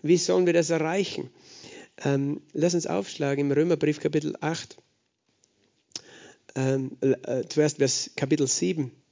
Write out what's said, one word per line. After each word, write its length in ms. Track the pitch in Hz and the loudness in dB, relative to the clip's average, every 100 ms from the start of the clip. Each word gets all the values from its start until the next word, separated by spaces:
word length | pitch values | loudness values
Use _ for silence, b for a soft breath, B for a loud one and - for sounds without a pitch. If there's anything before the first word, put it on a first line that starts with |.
wie 160 | 151 175 | 4 2
sollen 300 | - 185 180 | 4 2 4
wir 60 | |
das 180 | 170 156 | 2 2
erreichen?“ 580 | 165 160 185 196 - - B B B B B B - | 0 0 -2 -2 -6 -12 B B B B B B -6
Ähm, 380 | 143 139 139 147 - | -2 0 0 -4 -8
lass 200 | - 165 | -2 0
uns 140 | 170 160 | 0 -2
aufschlagen 580 | 175 196 - 143 139 143 | -4 -4 -4 -2 0 2
im 60 | |
Römerbrief 480 | 139 165 160 147 147 | 2 2 2 0 0
Kapitel 360 | 156 151 151 - | -2 -2 -2 -4
acht. 360 | 151 165 - - _ _ _ _ _ _ _ _ _ _ _ - B B B B _ - | -4 -4 -10 -20 _ _ _ _ _ _ _ _ _ _ _ -18 B B B B _ -2
Ähm, 420 | 131 135 131 - | 0 0 -2 -2
äh, 420 | 135 127 - 127 - | 0 0 0 -4 -2
zuerst 280 | - 151 - | 2 2 2
Vers, 320 | 135 - - - | 0 0 -4 -6
Kapitel 320 | 135 151 139 | 0 2 2
sieben 440 | - 180 165 131 - _ | 0 0 -2 -4 -6 _